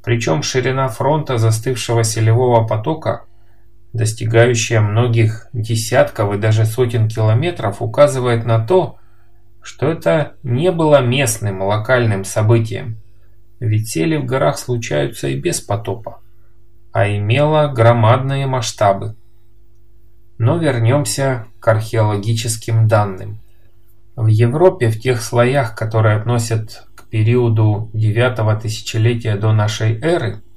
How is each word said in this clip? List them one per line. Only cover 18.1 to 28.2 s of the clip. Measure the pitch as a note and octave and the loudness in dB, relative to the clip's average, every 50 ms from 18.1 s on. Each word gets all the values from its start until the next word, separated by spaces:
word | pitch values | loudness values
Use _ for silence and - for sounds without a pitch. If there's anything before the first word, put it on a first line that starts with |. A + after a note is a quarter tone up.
| B2 C3+ C3+ C3+ C#3 C#3 C#3 | 4 2 0 -2 -4 -2 -2
масштабы. | C3+ C3 B2+ A#2+ - - - G#2+ G2+ G2 G2 G#2 A2 - - - - - - - - - - - - - - - - - - - - - - - - - | -2 -2 -4 -4 -6 -2 0 2 2 2 0 -4 -10 -12 -14 -20 -20 -20 -20 -20 -20 -20 -20 -20 -20 -20 -20 -20 -20 -20 -20 -20 -20 -20 -20 -20 -20 -6
Но | - A2+ B2 D#3+ | -2 0 0 2
вернёмся | E3+ D#3+ C#3+ B2+ A#2 A2+ A#2 C3+ - C#3+ - - C#3 C#3 C3+ C3 A#2 - - - - | 2 0 0 0 2 2 2 2 2 0 -2 -2 -2 0 -2 -2 -4 -6 -14 -18 -2
к | - A2+ | 0 0
археологическим | A2 A2 - - - A2 A2 G#2+ G2+ G2 G2 A2+ A#2 A2+ - A#2 A2 - - - A2+ A2+ A2 G#2+ | 0 2 -2 -2 0 0 0 2 0 -2 -2 -2 -2 -2 -2 -4 -6 -6 -4 0 2 2 4 4
данным. | A2 G#2 G#2 G2 F#2+ F#2 G2+ G2+ G#2+ - - - - - - - - - - - - - - - - | 4 2 2 0 -4 -10 -12 -14 -14 -16 -18 -20 -20 -20 -20 -20 -20 -20 -20 -20 -20 -20 -20 -16 -6
В | B2 A#2 | 0 2
Европе, | A2 A2 G#2+ A#2+ A#2+ C3 D#3 F3+ F#3 F4+ - A#2+ A2+ | 2 4 4 4 2 4 4 4 4 4 2 -2 -2
в | G#2+ - | -2 -2
тех | - B2+ B2 A2 | -2 -2 -2 -2
слоях, | - - B2 A#2+ A#2+ B2 C#3 C#3+ A2+ A2 - | -4 -2 0 2 2 2 2 0 -2 -2 -4
которые | - A#2 A2 - A2 G#2+ A2 G#2+ | -6 -6 -2 0 2 2 2 2
относят | A2 - A#2+ A#2+ A#2 A2 - A2+ A2 - - - - - - - | 0 0 -2 -2 -2 -2 -2 -4 -4 -4 -8 -14 -18 -20 -20 -20
к | - - | -20 -14
периоду | - - A2 G#2+ A2+ B2 B2 A#2+ A#2 G#2+ A2 A2 G#2+ G#2+ G#2 A2 - - | -6 -2 0 2 2 2 4 2 2 4 4 4 2 2 0 -4 -6 -4
девятого | A2 G#2+ G#2+ G2+ A#2 | -2 -2 0 2 2